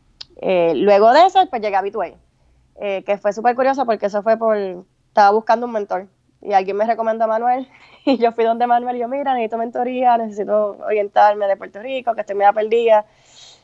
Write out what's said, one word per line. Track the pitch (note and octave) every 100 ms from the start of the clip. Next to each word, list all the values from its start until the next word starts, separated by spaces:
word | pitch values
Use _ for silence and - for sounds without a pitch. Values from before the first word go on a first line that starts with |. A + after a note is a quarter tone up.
| _ - - -
Eh, | F3 F3+ E3+
luego | C#3 G3 G3+ A3
de | C#4 F#4
eso, | F#4+ F#4
pues, | A#3+
llegué | G#3 F#3+
a |
Bitway, | G3 G#3 E3+ - _ _ _ _ _ -
eh, | G#3 G2
que | - G3+
fue | G#3
súper | G3 B3
curioso | B3 C4 C4+ B3
porque | G#3+ G3+
eso | G#3
fue | G3+ A3
por, | A3+ G#3+
estaba | G3 F3+ F#3+ _ _ - G3+
buscando | G#3+ - A3+ A#3+
un |
mentor | A3+ G3+ F#3 G3 _ _ _
y | -
alguien | G3 F#3+ G3
me | A3+
recomendó | A3 A3+ A3+
a | A3
Manuel | A3 A#3+ B3+ C4 _ _
<laughs> | _
y | - A#3+
yo | A#3
fui | A3+
donde | A3+ A3+ A#3+
Manuel | A#3+ B3 B3
y |
yo, | A#3
"Mira, | C#4 C4+
necesito | B3+ A3 A3+
mentoría, | A#3 B3 B3 B3+ B3 A#3
necesito | A3+ G#3 F#3+ G#3 G#3 -
orientarme | - G#3+ G3+ G#3 G#3 G#3 G3+
de | G3
Puerto | F#3+ G3+
Rico, | B3 C4 A#3+ A3+
que |
estoy | G#3
media | G3 G3+
perdida". | G#3 G#3+ A3+ A3+ G#3+ G#3 _ _ - - -